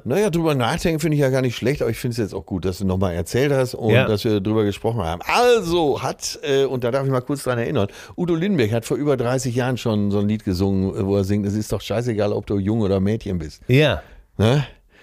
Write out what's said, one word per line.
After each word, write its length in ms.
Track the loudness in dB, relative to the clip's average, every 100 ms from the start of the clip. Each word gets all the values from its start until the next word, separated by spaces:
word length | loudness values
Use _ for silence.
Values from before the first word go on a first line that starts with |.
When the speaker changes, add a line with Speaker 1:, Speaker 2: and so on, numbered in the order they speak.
| 0
Speaker 1:
Naja, 240 | 0 0
drüber 240 | 0 0 0
nachdenken 440 | 0 0 0 0
finde 160 | 0 2
ich 60 |
ja 80 | 2
gar 120 | 2
nicht 140 | 0 0
schlecht, 240 | -2 0
aber 80 | -2
ich 80 | -2
finde 140 | -4
es 40 | -4
jetzt 140 | -4 -4
auch 100 | -6
gut, 200 | -4 -4
dass 120 | -2
du 80 | 0
nochmal 300 | 0 0 0
erzählt 360 | -2 0 2
hast 220 | 2 0
und 200 | -2 2
Speaker 2:
Ja. 120 | 2 4
Speaker 1:
dass 180 | 0 2
wir 140 | 0
drüber 220 | 2 0
gesprochen 380 | 0 0 -2 -2
haben. 180 | -4 -4 -2
Also 800 | 2 4 4 2 0 2 0
hat, 340 | -2 -6 -8 -8
äh, 220 | 0 2 2
und 180 | 0
da 80 | -2
darf 120 | 0 0
ich 60 |
mal 100 | -2
kurz 220 | -2 -4
dran 140 | -2 -2
erinnern, 300 | 0 0 -2 -4 -14 -6
Udo 200 | -2 0
Lindenberg 360 | 0 2 2
hat 140 | 0 -2
vor 120 | -2
über 200 | 0 0
dreißig 380 | 0 0 -2 -2
Jahren 220 | -2 -2
schon 340 | 0 0 0
so 80 | 0
ein 80 | 0
Lied 160 | 0 -2
gesungen, 480 | 0 2 2 0 -2 0
wo 100 | 0
er 60 |
singt, 240 | 2 0 0
"Es 80 | -2
ist 160 | -4
doch 100 | -6
scheißegal, 500 | -4 -4 -2 0 0
ob 140 | -2 -2
du 140 | -2
Junge 260 | 0 0 2
oder 140 | 2
Mädchen 400 | 2 0 -2 -4
bist." 240 | -6 -10 2
Speaker 2:
Ja. 360 | 4 4 0 -6 -20 -12 0
Speaker 1:
Ne? 260 | 2 2 0 -8 _ _